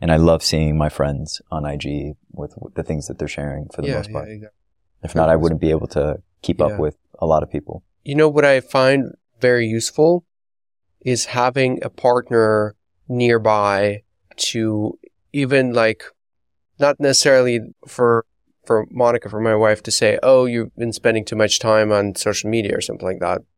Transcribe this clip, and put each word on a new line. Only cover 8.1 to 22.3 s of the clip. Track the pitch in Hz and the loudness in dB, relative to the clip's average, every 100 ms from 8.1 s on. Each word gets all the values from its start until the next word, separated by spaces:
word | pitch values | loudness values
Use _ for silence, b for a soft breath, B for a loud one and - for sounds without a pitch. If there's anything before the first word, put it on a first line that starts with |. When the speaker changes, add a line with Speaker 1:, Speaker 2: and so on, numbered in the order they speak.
| 143 | 2
Speaker 2:
know | 156 | 2
what | 147 | 4
I | 143 135 | 4 2
find | - 135 131 139 123 - _ _ | 0 2 2 2 0 -8 _ _
very | 127 120 113 | 2 2 0
useful | 113 - - 156 175 - _ _ _ _ _ _ _ | -2 -4 2 2 2 -2 _ _ _ _ _ _ _
is | 127 120 - | -4 -4 -4
having | 123 123 131 131 131 | -2 0 0 0 -2
a | - | -8
partner | - 127 123 117 117 110 107 107 - _ _ - | -2 0 0 2 2 4 2 -2 -6 _ _ -8
nearby | 123 120 117 110 107 101 98 104 104 - _ _ - | 0 2 2 2 2 2 2 0 -2 -10 _ _ -10
to | - 117 110 107 107 - - _ _ | -6 -4 -2 -2 -4 -8 -18 _ _
even, | 143 131 135 127 | -6 0 2 2
like, | 117 113 110 - _ _ _ _ _ _ - | 2 0 -2 -10 _ _ _ _ _ _ -2
not | 143 139 | 0 2
necessarily | 143 131 147 131 127 117 - - - | 0 2 4 4 4 0 -6 -16 -12
for, | - 120 117 - _ _ _ - | 0 2 2 -2 _ _ _ -2
for | 113 107 | 0 0
Monica, | 120 120 120 104 | 0 2 0 -4
for | 107 | -4
my | 113 | 0
wife | 107 110 107 | 2 2 0
to | - | -2
say, | - 110 104 | 0 0 2
"Oh, | 131 131 127 | 4 4 4
you've | 117 113 - | -2 -6 -6
been | 117 | -8
spending | - 120 110 | -2 0 0
too | 104 110 | -2 -2
much | 107 - | 0 0
time | 113 110 107 | 2 2 4
on | 104 101 95 | 2 0 -2
social | 107 | -4